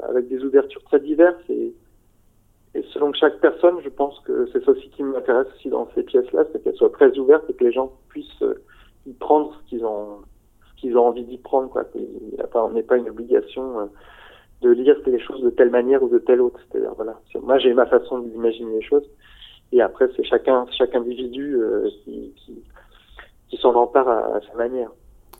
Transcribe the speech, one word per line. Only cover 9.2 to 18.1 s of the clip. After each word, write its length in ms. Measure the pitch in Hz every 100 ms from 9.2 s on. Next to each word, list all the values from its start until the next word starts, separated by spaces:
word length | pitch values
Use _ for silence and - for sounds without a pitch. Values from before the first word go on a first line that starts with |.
| - 151 147 -
ce 140 | -
qu'ils 140 | 120 113
ont, 340 | 104 104 104 - _ _ _ _
ce 120 | _
qu'ils 140 | 131 120
ont 100 | 120
envie 160 | 120
d'y 160 | 120 127
prendre, 280 | - 135 131
quoi. 140 | 117 -
Qu'il 220 | 110 - - -
n'y 80 | -
a 60 | -
pas, 160 | 120
on 60 | 110
n'est 120 | 113
pas 140 | 110 123
une 120 | 113
obligation, 680 | 107 120 - - 131 131 117
euh, 60 | 101 - - - - - _ _
de 80 | 123
lire 280 | 120 131 143 135
les 120 | 120
choses 220 | - -
de 80 | 123
telle 220 | 117 120
manière 320 | 120 123 135
ou 60 | 123
de 100 | 120
telle 220 | 117 123
autre. 180 | 123 - _
C'est-à-dire, 220 | - 104 -
voilà, 240 | 110 110 _
c'est, 100 | -
moi, 160 | 120 131
j'ai 160 | 123
ma 140 | 120 120
façon 320 | 120 -